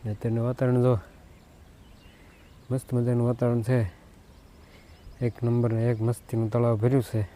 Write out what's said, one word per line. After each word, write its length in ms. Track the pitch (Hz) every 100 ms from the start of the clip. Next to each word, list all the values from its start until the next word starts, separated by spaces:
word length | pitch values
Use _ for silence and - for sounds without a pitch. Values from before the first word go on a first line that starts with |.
ને 60 | 113
અત્યારનું 340 | 104 120 113
વાતાવરણ 380 | 120 127 127 123
જો, 160 | 123 113 - - - - - - - - - - - - - - - - -
મસ્ત 240 | 131 -
મજાનું 320 | 123 120 120 120
વાતાવરણ 360 | 120 123 120
છે. 280 | 110 127 104 - - - - - - - - - - - - -
એક 220 | 123 -
નંબર 300 | 117 120 120
ને 180 | 113 117
એક 100 | 113
મસ્તીનું 500 | 113 120 - 113 113
તળાવ 260 | 117 120 113
ભર્યું 260 | 120 135
છે. 260 | 113 113 101